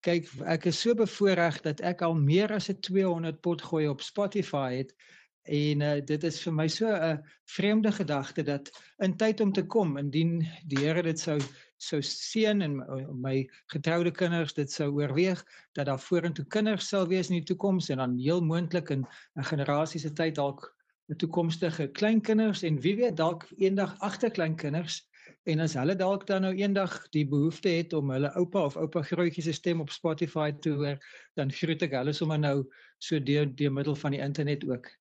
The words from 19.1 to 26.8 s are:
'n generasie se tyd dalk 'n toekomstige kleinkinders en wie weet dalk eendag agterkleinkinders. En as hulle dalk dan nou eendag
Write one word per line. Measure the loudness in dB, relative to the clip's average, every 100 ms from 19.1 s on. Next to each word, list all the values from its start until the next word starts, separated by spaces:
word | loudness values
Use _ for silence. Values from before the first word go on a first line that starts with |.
| -10 -14 -6
'n |
generasie | -2 -2 0 0 0 -4
se | -8
tyd | -2 -2 0
dalk | -2 -4 -14 _ _ _ -12
'n | -4
toekomstige | -2 0 0 0 -2 -2 -6
kleinkinders | 0 4 4 4 2 2 0
en | 0 2
wie | 2 2
weet | 0 2
dalk | 0 0 -10 0
eendag | 2 2 -2 -2
agterkleinkinders. | -6 0 -2 0 -2 -2 -2 -2 -4 -10 _ _ -20 _
En | -2 0
as | 0
hulle | 0 0 2
dalk | 0 0 0
dan | 0
nou | 0 0
eendag | 2 2